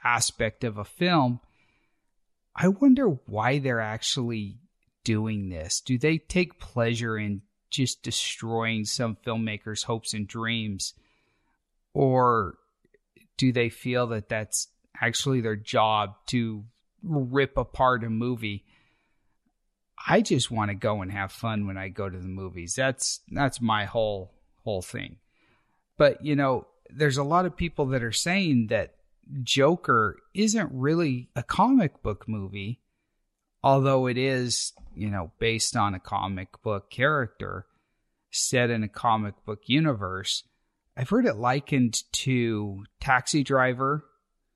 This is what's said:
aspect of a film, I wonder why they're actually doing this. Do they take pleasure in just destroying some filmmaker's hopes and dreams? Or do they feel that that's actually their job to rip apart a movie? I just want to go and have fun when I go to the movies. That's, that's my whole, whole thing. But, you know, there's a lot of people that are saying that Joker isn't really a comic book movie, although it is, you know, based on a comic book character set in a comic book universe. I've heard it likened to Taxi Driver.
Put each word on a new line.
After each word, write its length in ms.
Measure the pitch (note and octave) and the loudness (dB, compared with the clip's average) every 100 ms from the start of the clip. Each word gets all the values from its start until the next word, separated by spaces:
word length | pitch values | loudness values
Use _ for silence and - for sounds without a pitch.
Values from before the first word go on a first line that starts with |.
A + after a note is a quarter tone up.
aspect 580 | B2+ A#2+ - - A2 - | 2 2 2 0 -4 -2
of 160 | B2 G#2 | -6 -6
a 60 | |
film, 560 | G2+ - F3 E3+ B2+ A#2+ _ _ _ _ _ _ _ _ _ _ _ | -10 -2 2 4 4 0 _ _ _ _ _ _ _ _ _ _ _
I 140 | - F3+ | -2 0
wonder 400 | G3+ C#4 B3+ B3+ C3+ - | 4 6 6 6 0 -4
why 320 | G#2 A2+ C#3+ | -2 0 2
they're 220 | C3+ A#2 | 0 -2
actually 800 | A2 A2 - - A#2+ A2+ G2+ G#2+ _ _ _ _ | -2 -4 -4 -2 -2 -4 -6 -10 _ _ _ _
doing 460 | - A2 A2 G#2+ F#2+ | 0 0 0 -2 -4
this. 320 | F2 E2+ - | -6 -6 -6
Do 180 | - B2 | -2 0
they 200 | D3+ D#3+ | 2 0
take 420 | - F3+ F3 - | 0 0 0 -4
pleasure 580 | - B2 A#2 A#2 A#2 A2 | -8 -2 0 0 -2 -4
in 240 | G#2 G2+ - _ - | -4 -4 -8 _ -10
just 340 | - B2+ - | -2 -2 -2
destroying 800 | - - - - A2+ A2+ A2+ A2+ | -6 -4 -4 -6 -4 -2 -2 -2
some 320 | G#2+ - A#2 G#2+ - | -4 -2 -4 -4 -6
filmmaker's 560 | A2+ A2 G#2 - G#2 | -4 -4 -6 -8 -8
hopes 320 | - A#2 - | -4 -6 -4
and 120 | A2 G2+ | -6 -6
dreams? 680 | A#2 A2+ A2+ G#2+ G2 - - _ _ _ _ _ _ _ _ _ | -6 -4 -2 -4 -6 -8 -12 _ _ _ _ _ _ _ _ _
Or 640 | - C3+ B2+ B2 A#2 F#2+ - _ _ _ _ _ _ _ - | 0 2 6 4 4 0 -6 _ _ _ _ _ _ _ 0
do 160 | C3 | 2
they 160 | B2 A#2 | 2 0
feel 380 | - B2+ B2 A#2+ | -2 -4 0 0
that 220 | A2+ G#2 | -2 -4
that's 400 | A2 G#2+ - - _ _ - | -6 -4 -6 -6 _ _ -4
actually 420 | A#2 A#2 C#3 C3 | -2 -2 0 0
their 160 | A2+ G#2+ | 0 -4
job 580 | G#2+ B2 A2 G#2+ G2+ G2 - | -2 2 4 4 0 -6 -4
to 360 | B2 A2+ G#2+ A2 _ _ _ | -2 0 -4 -12 _ _ _
rip 560 | - D3+ B2+ C3+ C3+ - | -4 -2 0 0 0 0
apart 460 | A#2+ - C3 B2 | -4 2 2 2
a 40 | A2+ | 0
movie? 560 | A2+ B2 B2 A2 G2+ _ _ _ _ _ _ _ _ _ _ _ _ _ - - | -2 -2 -4 -6 -8 _ _ _ _ _ _ _ _ _ _ _ _ _ -12 0
I 140 | F#3 | 2
just 280 | A3+ D#3 - | 4 0 0
want 200 | A2+ G#2 | -2 -2
to 40 | |
go 280 | G2+ A2 G#2 | -2 -2 -2
and 100 | F#2 | -4
have 200 | G2+ F#2+ | -6 -6
fun 340 | - A2+ G#2+ G2+ | -6 -6 -4 -4
when 100 | F#2+ | -6
I 120 | F#2+ | -10
go 200 | F#2 G2 | -8 -8
to 100 | F#2 | -8
the 60 | |
movies. 500 | F#2 F#2 F#2+ F2 E2+ | -10 -8 -10 -10 -8
That's, 460 | - C3 C3+ - - - | -4 -2 -2 -6 -6 -8
that's 300 | - C#3 - | -2 -2 0
my 240 | A#2 G#2+ | 0 0
whole, 480 | G2 A#2 A2 G2+ F2+ _ _ _ | 0 -2 -2 -2 -8 _ _ _
whole 180 | - G2 | -6 -6
thing. 360 | - - F2+ F2 _ _ _ _ _ _ _ - | -6 -10 -12 -16 _ _ _ _ _ _ _ 4
But, 260 | D3 - | 4 4
you 100 | D3 | -2
know, 320 | C#3+ C#3 C3 - _ _ | 2 2 0 -4 _ _
there's 300 | B2+ D3 C3 | 0 0 2
a 60 | |
lot 220 | C#3+ F3 F3+ | 2 2 2
of 100 | - | -2
people 300 | E3+ - C#3 | -6 -2 0
that 160 | C3 | 0
are 100 | A#2+ | -2
saying 560 | A2 E3+ F#3+ F3+ C3 A2 | -2 0 0 4 4 4
that 260 | A2+ E2+ _ _ _ - C#3 | 0 -2 _ _ _ -14 -10
Joker 760 | A#2+ C#3 C#3 F3 - A#2+ G#2+ - _ | -2 4 4 4 2 2 2 -2 _
isn't 360 | F#3 A3 A3 - | -2 0 0 -2
really 560 | B2+ C3+ E3 E3 B2+ B2 - | -2 0 2 0 -2 -6 -10
a 60 | |
comic 600 | A#2+ - A3 C4+ E3 - | -4 2 6 6 4 0
book 240 | - G#2 - | -8 -6 -6
movie, 540 | G#2+ F#2+ G2+ G2 B2 _ _ _ _ _ _ _ _ | -6 -6 -8 -8 -10 _ _ _ _ _ _ _ _
although 440 | C3+ C#3 C3+ C3+ B2+ | 4 4 4 4 2
it 120 | B2 | 0
is, 540 | C3+ C3 B2 - - - - | 0 0 0 -2 -4 -10 -18
you 160 | - G#2 | -8 -4
know, 220 | G2+ E2+ - | -4 -6 -2
based 380 | A2+ A2+ - B2 | 0 0 -2 0
on 180 | G2+ | 0
a 60 | F#2 | 0
comic 640 | - G2+ F#2+ F#2+ F#2+ - | -6 -4 -4 -6 -8 -10
book 280 | A2 G2+ - | -4 -4 -6
character 720 | - C3+ D3+ A#2 - G2 F#2 - _ _ _ _ _ _ | 0 0 2 -2 -6 -10 -10 -12 _ _ _ _ _ _
set 400 | - - C3 A#2+ | -6 0 2 2
in 120 | A#2 | 0
a 60 | G#2+ | -2
comic 460 | - A#2+ A2 G#2 - - | -2 0 2 0 -6 -10
book 160 | G#2+ - | -10 0
universe. 760 | C3 D#3+ A#2 F#2+ F#2 F#2+ - - _ _ _ _ - | 2 2 0 -4 -6 -6 -6 -8 _ _ _ _ -8
I've 120 | B2+ | 0
heard 160 | G#3+ | 2
it 120 | A#3+ G#2+ | 2 2
likened 680 | A#2+ C3+ - C#3 B2 G#2+ - | 2 0 0 2 2 0 -6
to 720 | - - B2+ A#2 A2 G#2 G2 G#2 - | -6 0 2 2 0 -4 -8 -14 -10
Taxi 420 | C#3+ B2+ - D#3+ | 2 2 2 0
Driver. 640 | C3+ C3+ B2+ B2 C3+ D3+ - _ _ _ _ | 2 4 2 2 0 -2 -6 _ _ _ _